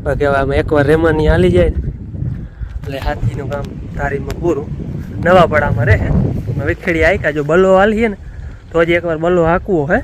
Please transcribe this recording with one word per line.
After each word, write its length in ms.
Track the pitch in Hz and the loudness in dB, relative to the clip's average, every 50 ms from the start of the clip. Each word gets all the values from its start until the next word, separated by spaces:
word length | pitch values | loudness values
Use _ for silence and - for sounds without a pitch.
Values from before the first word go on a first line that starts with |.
| - | -2
બાકી 220 | 151 139 123 147 | -4 -2 0 0
હવે 120 | 143 139 | 2 2
આમાં 200 | 135 135 135 139 | 2 0 0 0
એકવાર 280 | 147 156 - 156 147 143 | 0 0 2 2 2 4
રેમાનિયા 480 | 139 156 160 165 165 156 156 156 156 175 | 4 4 4 4 2 2 2 2 2 4
હાલી 180 | 165 180 180 | 4 4 4
જાય 180 | 175 180 175 160 | 4 4 2 2
ને, 60 | 151 - - - - - - - - - - - - - - - - - - - - | 0 -2 -4 -6 -8 -8 -12 -12 -10 -8 -6 -6 -6 -8 -10 -14 -10 -10 -12 -10 -10
એટલે 260 | - - - 135 135 | -10 -10 -8 -8 -6
હાથીનું 500 | - 147 147 147 - - - 147 139 131 | -4 -4 -4 -2 -2 -2 -2 -4 -6 -6
કામ 160 | 143 143 139 - - - - - - | -6 -6 -6 -8 -10 -10 -12 -10 -6
ધારીમાં 440 | - 143 143 135 139 135 - - - | -4 -4 -2 -4 -4 -6 -6 -6 -2
પૂરું. 280 | 160 175 156 139 - - - - - - - - - - - - - | 0 0 0 -2 -4 -8 -8 -8 -8 -8 -8 -8 -10 -10 -8 -4 2
નવા 220 | 165 180 185 170 | 4 6 6 6
પડામાં 400 | 156 156 151 147 143 - - - | 4 2 0 0 0 0 0 2
રહે. 60 | - - | 2 2
એમાં 760 | - - 247 - - - - - - - - - - 143 | 2 2 0 2 2 0 0 -2 -4 -4 -4 -4 -4 -2
વેખેડિયા 420 | 151 170 - - 190 170 160 160 160 | -4 -4 -4 -4 -2 0 2 2 2
આયકા. 220 | 190 202 175 160 | 2 2 0 -2
જો 120 | 147 151 143 | -2 -2 -2
બલ્લો 340 | 147 156 190 190 190 190 | 2 2 4 4 6 6
હાલીએ 300 | 185 196 214 220 208 233 | 4 4 4 2 0 0
ને, 100 | 226 202 - - - - - - - - - - - | -2 -2 -6 -12 -16 -14 -14 -14 -14 -14 -16 -18 -4
તો 80 | - 165 | 0 0
હજી 140 | 170 165 170 | 2 2 2
એકવાર 240 | 175 170 175 165 | 0 0 -2 -4
બલ્લો 280 | 156 165 175 180 180 165 | -2 0 0 2 2 2
હાંકવો 400 | 160 170 185 - - 196 165 143 | 2 2 0 0 0 0 0 0
હે. 140 | 139 180 240 | 0 0 -2